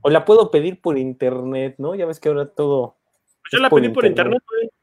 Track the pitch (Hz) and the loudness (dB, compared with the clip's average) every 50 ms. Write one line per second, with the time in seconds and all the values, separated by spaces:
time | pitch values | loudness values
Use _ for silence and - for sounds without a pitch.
0 | _ 143 151 160 160 - 214 226 214 220 - 151 147 175 185 - _ 175 151 135 | _ 2 2 2 4 6 6 6 6 4 2 0 0 0 -8 -6 _ -4 -4 -2
1 | 131 131 127 127 131 127 127 127 127 131 135 131 135 135 131 _ 135 151 185 202 | -4 -6 -6 _ -4 -4 -2 -4 -8 -8 -6 -6 -6 -8 -8 _ -10 -8 -6 -6
2 | 175 165 160 156 - 156 147 143 143 143 _ - 147 143 143 135 120 120 _ _ | -6 -6 -8 -6 -4 -4 -2 -2 -4 -6 _ -4 -2 0 0 -2 -2 -6 _ _
3 | _ _ _ _ _ _ _ _ _ - - - 262 262 - 143 123 120 - 262 | _ _ _ _ _ _ _ _ _ -4 -2 0 2 4 4 4 4 2 0 0
4 | 226 208 - - 175 - 233 254 _ - - 226 226 226 _ _ | 0 0 2 2 0 0 -2 -4 _ -6 -6 -6 -6 -6 _ _